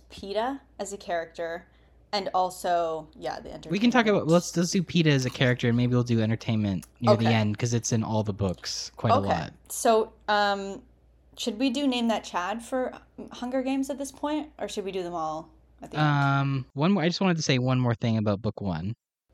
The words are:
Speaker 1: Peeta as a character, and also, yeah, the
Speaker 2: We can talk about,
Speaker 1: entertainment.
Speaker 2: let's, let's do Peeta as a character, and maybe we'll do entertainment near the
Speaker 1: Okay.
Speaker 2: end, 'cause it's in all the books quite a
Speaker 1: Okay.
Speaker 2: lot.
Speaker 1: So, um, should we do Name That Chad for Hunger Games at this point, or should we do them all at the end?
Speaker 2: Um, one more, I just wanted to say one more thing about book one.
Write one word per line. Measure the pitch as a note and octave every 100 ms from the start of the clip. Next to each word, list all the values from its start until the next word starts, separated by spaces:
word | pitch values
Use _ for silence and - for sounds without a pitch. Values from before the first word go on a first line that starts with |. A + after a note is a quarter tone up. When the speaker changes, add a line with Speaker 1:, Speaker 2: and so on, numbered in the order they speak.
| _
Speaker 1:
Peeta | - G3 G3 A#3+ C#4 - -
as | G3
a | G3+
character, | G3+ F3 E3 - E3 E3+ - _ _ _ _
and | G#3 F#3+
also, | F#3 F#3 - F#3 F3 E3 D#3+ D#3 -
yeah, | E3 -
the | - D3 D#3
Speaker 2:
We | F#3
can | B3
talk | B3 A3
about, | G3
Speaker 1:
entertainment. | C3+
Speaker 2:
let's, | E3+ - -
let's | F3
do | G3+
Peeta | E3 F3 D#3
as | C#3 B2+
a |
character, | - B2+ B2 B2
and | A#2
maybe | B2
we'll | B2
do | B2 A2+
entertainment | A2 A2 - A2 G#2 F#2+ - _
near | A#2+ G#2+
the | A2+
Speaker 1:
Okay. |
Speaker 2:
end, | A2+ G#2+ G#2
'cause | A#2+
it's | A#2 -
in | A2+
all | A2 A2
the | G#2+
books | F#2+ G2 E2+ - - - -
quite | A2+
a | C4
Speaker 1:
Okay. | -
Speaker 2:
lot. | E3 E3+ - -
Speaker 1:
So, | - A#3+ A3 A3 - -
um, | G#3 G3+ G3+ G3 G3 - _ _ _ _ -
should | - G#3
we | C4+
do | B3+ C#4+
Name | B3 A#3
That | G#3+
Chad | - F#3 F3+ A3
for | - C4 B3+ - - - -
Hunger | - B3 C4
Games | C4 C4+ C4+
at | C4
this | C#4
point, | - D4 D4+ D4+ -
or | G#3
should | G#3+ F#3+
we |
do | F#3+
them | F3 F3
all | D#3 D#3 E3 - _ _
at | -
the | D3
end? | D3+
Speaker 2:
Um, | C#3+ C#3 C#3 C#3 C3+ B2+
one | C#3 D#3+
more, | G3+
I | D#3+
just | E3+
wanted | F#3+ E3+
to |
say | D3+ C3
one | B2+ B2+
more | B2 A2+
thing | A#2 A2
about | G#2+ G2+
book | A2 -
one. | G2+ E2 F#2+ A#2 _ _ _